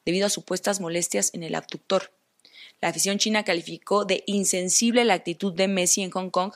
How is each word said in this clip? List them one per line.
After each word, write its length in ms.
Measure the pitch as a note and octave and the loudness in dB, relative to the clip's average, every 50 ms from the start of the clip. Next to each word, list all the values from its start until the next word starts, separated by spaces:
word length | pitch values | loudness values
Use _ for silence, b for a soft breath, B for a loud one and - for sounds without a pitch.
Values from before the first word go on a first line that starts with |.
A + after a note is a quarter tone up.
| B | B
debido 220 | D#3+ F3 F#3+ G3+ | -2 0 2 2
a 20 | G3+ | 0
supuestas 500 | - - - - F3+ F3+ - G#3 G3 F#3+ | 0 -4 -4 -6 -6 -2 0 0 -2 0
molestias 520 | F#3 E3 E3+ F3 E3+ - - G3+ F#3+ - - | -4 -4 -2 -2 -2 -2 0 0 0 -2 -2
en 100 | F3+ E3 | -6 -6
el 120 | D#3+ D#3+ | -4 -6
abductor. 580 | D#3+ - - - D#3+ - - G3 F#3 - - _ _ _ _ _ B B B B B B B B B | -6 -6 -8 -14 -14 -4 -2 -2 -2 -2 -4 _ _ _ _ _ B B B B B B B B B
La 80 | - | -4
afición 300 | E3 D#3+ D#3 - G3 G3+ | -4 -2 0 0 0 0
china 260 | G3+ - A3 G#3+ G#3+ G#3+ | 0 0 2 0 0 0
calificó 640 | - F3 E3+ E3 - E3 - _ - G3 G#3 G3+ | 0 -2 -2 -4 -8 -14 -12 _ 0 0 0 2
de 180 | F#3+ F#3+ - - | 0 -2 -2 0
insensible 800 | - G3+ G3+ F#3+ - - F3+ F3+ F#3 - - A#3 A#3 A3+ B3 A#3+ | 0 0 0 2 2 0 0 0 2 2 2 2 4 4 4 4
la 120 | A3+ F#3 | 4 2
actitud 360 | E3+ - F3 E3 - - G3 | 2 0 -6 -6 -2 -4 -2
de 160 | E3 F3+ F#3+ | 0 0 0
Messi 360 | G3 G3 F#3 F3+ F3 - G#3 F#3+ | 2 2 2 2 2 2 0 0
en 80 | F3+ | -4
Hong 180 | - F#3 F#3 F3+ | -4 -6 -6 -2
Kong 240 | - F3+ F#3 G#3 - | -2 -2 -2 -2 -6